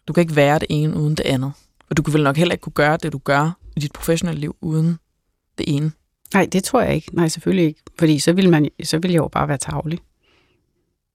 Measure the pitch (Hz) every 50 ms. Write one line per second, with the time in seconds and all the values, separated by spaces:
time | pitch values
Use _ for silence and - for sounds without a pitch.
0 | _ - 151 180 175 165 156 147 143 143 147 156 - - - 151 151 156 - 160
1 | 151 151 156 - - - 139 127 131 135 143 _ _ _ _ _ _ - - 151
2 | 143 - 143 151 151 139 139 151 180 180 175 180 - 165 - - 147 147 156 160
3 | - 160 147 135 - - 139 143 147 160 180 _ - - - - 143 147 - -
4 | - - 165 165 - 175 160 147 147 151 - - - 165 156 160 160 170 170 165
5 | _ _ _ _ _ _ _ _ _ _ _ - - - 147 143 151 156 156 _
6 | _ _ _ _ _ - - 196 175 160 - 185 190 - - 247 196 143 - 151
7 | - - - 175 170 160 - 165 - 170 180 190 170 156 156 _ _ - _ -
8 | 175 156 156 139 - - 170 190 196 180 165 151 147 - _ - - - - 160
9 | 170 185 175 160 143 - - - 143 147 147 135 - - 156 143 147 151 165 180
10 | _ _ _ _ _ _ _ _ _ _ _ _ _ _ _ _ _ _ _ _
11 | _ _ _